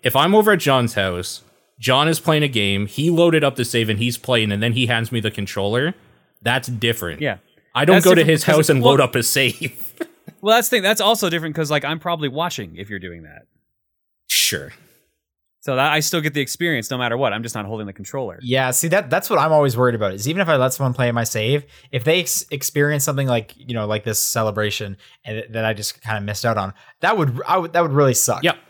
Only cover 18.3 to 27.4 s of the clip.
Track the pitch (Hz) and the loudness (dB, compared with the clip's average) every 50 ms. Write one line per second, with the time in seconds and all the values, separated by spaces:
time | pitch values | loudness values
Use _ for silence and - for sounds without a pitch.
18.3 | - - 131 120 123 131 131 127 123 - - 165 160 196 190 131 147 180 196 - | -10 -10 -6 -2 0 0 0 0 0 -2 0 2 0 0 0 0 -2 -2 -2 0
19.3 | 220 180 165 160 160 151 147 139 120 113 127 123 117 110 107 98 92 101 104 139 | 2 2 4 4 4 4 4 4 2 2 2 2 2 2 -2 -2 -2 -2 -4 -4
20.3 | 160 185 196 165 156 135 127 131 127 - 139 131 123 - 131 120 117 117 117 - | -2 -2 2 2 2 2 2 0 0 0 -2 -2 0 0 0 0 0 0 -2 -2
21.3 | - 113 107 113 139 147 139 _ _ - _ _ - 131 113 151 160 185 170 - | -2 -2 0 0 0 -2 -2 _ _ -20 _ _ -8 -4 0 2 0 0 0 -2
22.3 | - - - _ - 139 - - - 151 143 147 151 143 139 - 143 135 139 131 | -4 -6 -6 _ -10 -8 -8 -4 0 0 0 2 2 0 -2 -2 -2 -2 0 0
23.3 | 123 117 110 _ - _ - 123 120 113 107 104 107 107 - 110 107 - - - | 0 -2 -2 _ -18 _ -12 -8 -6 -6 -4 -2 -4 -4 -2 -4 -4 -2 -4 -2
24.3 | - 117 110 107 101 104 107 104 104 - 107 98 98 - _ - - _ _ - | -2 0 -2 0 0 -2 -4 -4 -4 -6 -8 -10 -12 -14 _ -20 -20 _ _ -12
25.3 | 110 110 110 - 110 113 110 110 110 110 107 - - _ _ 113 110 107 101 101 | -12 -12 -12 -8 -6 -4 -2 -2 -2 -2 -6 -10 -10 _ _ -6 -4 -4 -4 -6
26.3 | 104 - - 120 113 104 98 95 95 _ - - - _ - 180 220 208 160 139 | -6 -2 -2 0 0 0 -2 -4 -6 _ -20 -20 -14 _ 0 0 2 2 0 -2
27.3 | 117 123 | -2 -4